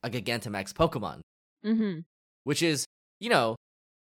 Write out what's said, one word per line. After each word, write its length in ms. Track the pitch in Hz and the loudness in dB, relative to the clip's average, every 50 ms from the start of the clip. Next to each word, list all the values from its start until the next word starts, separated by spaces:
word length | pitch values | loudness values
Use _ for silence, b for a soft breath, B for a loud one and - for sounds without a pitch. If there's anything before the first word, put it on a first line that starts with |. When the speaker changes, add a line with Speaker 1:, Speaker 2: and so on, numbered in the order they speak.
Speaker 1:
a 80 | - 120 | -6 -4
Gigantamax 600 | 104 123 92 123 120 113 - 110 104 98 95 - | -4 -4 -2 -2 -2 -2 -4 -4 -4 -4 -4 -4
Pokemon, 480 | - - 160 165 - 120 104 82 - - - - _ _ _ _ _ _ - | 0 2 2 2 2 -2 -6 -6 -8 -10 -16 -20 _ _ _ _ _ _ -2
Speaker 2:
Mm-hmm. 360 | 208 226 226 220 202 175 156 170 - _ _ _ _ _ _ _ | 0 0 2 0 0 -4 -6 -10 -14 _ _ _ _ _ _ _
Speaker 1:
which 180 | 131 147 - | -2 0 2
is, 240 | 165 165 151 127 - - _ _ _ _ _ _ | 2 2 2 2 -2 -6 _ _ _ _ _ _
you 80 | 202 240 | 0 2
know, 240 | 226 143 120 113 110 - _ _ _ _ _ _ _ _ _ _ _ | 4 4 4 2 0 -4 _ _ _ _ _ _ _ _ _ _ _